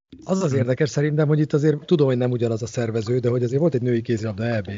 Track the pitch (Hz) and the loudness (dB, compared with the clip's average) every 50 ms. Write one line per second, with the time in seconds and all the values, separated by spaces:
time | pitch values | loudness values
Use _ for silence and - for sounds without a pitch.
0 | _ _ - - - - 185 190 190 151 131 135 113 123 127 - 156 143 - 147 | _ _ -20 -12 -6 -4 -2 -2 0 0 0 0 0 0 0 0 -2 -2 0 0
1 | 147 151 147 151 156 143 156 151 156 147 - 147 143 156 147 147 - - 185 151 | 0 0 2 2 2 2 2 2 2 2 2 2 2 2 0 0 0 0 2 4
2 | 147 135 127 123 123 123 123 117 120 113 113 107 113 110 - 127 117 113 110 117 | 4 4 2 2 2 0 0 0 0 0 0 -2 -4 -6 -4 -4 -2 -2 -2 -2
3 | 104 110 123 127 120 120 120 127 123 117 127 139 170 165 135 127 120 123 120 117 | -2 0 0 0 0 0 0 0 0 0 0 2 2 2 2 0 0 0 0 0
4 | 117 - 120 107 107 110 101 95 113 117 117 110 98 92 101 | 0 0 -2 -2 -2 -4 -4 -4 -2 -2 -2 -2 -4 -6 -8